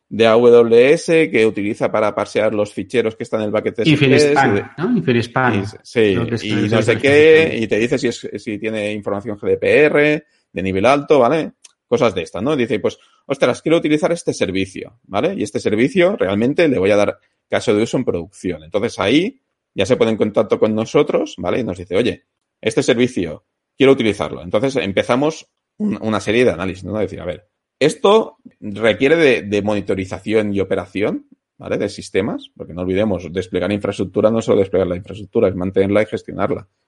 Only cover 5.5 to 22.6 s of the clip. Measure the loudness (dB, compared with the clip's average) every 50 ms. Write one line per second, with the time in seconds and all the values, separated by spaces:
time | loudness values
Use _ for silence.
5.5 | 0 0 -4 -6 -10 -16 _ -6 0 2 2 2 2 0 -2 -4 -4 -6 -4 -4
6.5 | -2 -2 0 0 0 0 2 0 0 2 2 4 4 6 6 6 6 6 4 2
7.5 | -2 -4 -2 -2 0 0 0 0 0 -2 -2 -4 -4 -6 -10 -12 -12 -10 -10 -10
8.5 | -8 -8 -6 -6 -6 -4 -4 -4 -6 -6 -6 -6 -6 -6 -6 -8 -10 -6 -2 -2
9.5 | -2 0 2 2 4 4 4 4 4 2 2 2 0 -2 -4 _ _ _ _ _
10.5 | -10 -6 -4 -2 -2 2 2 2 2 2 2 2 4 4 4 4 2 0 -4 -6
11.5 | -10 _ -20 _ _ _ _ _ 0 2 2 0 0 -2 -6 -8 -8 -6 -4 -2
12.5 | -2 -2 -2 -2 -2 -2 -2 -4 -6 -8 _ _ _ _ _ -8 -2 0 0 0
13.5 | 0 -2 -2 0 0 0 2 0 0 0 0 -2 -2 -4 -4 -6 -4 -4 -4 -4
14.5 | -2 -4 -6 -6 -8 -12 -16 -16 -18 _ _ _ -4 -4 -2 -2 -4 -4 -6 -6
15.5 | -6 -4 -2 -2 0 2 0 2 2 2 2 2 2 0 -2 -2 0 0 0 0
16.5 | 0 2 0 2 2 2 2 2 2 2 2 0 -2 -8 _ _ _ _ _ _
17.5 | -4 -2 0 0 2 2 0 0 -2 -2 -2 -2 -4 -4 -8 -12 _ -8 -8 -8
18.5 | -8 -8 -10 -8 -4 -4 -4 -4 -4 -2 0 2 2 2 0 -2 -6 _ _ _
19.5 | _ _ _ _ _ -4 -2 0 2 2 2 0 2 0 -2 0 0 -2 0 0
20.5 | 0 0 0 0 0 -2 -4 0 0 0 0 2 0 -2 -4 -6 -8 -8 -6 -4
21.5 | -4 -2 -4 -6 -8 -10 -8 -2 -2 0 0 0 -4 -6 _ _ _ _ _ _
22.5 | _ _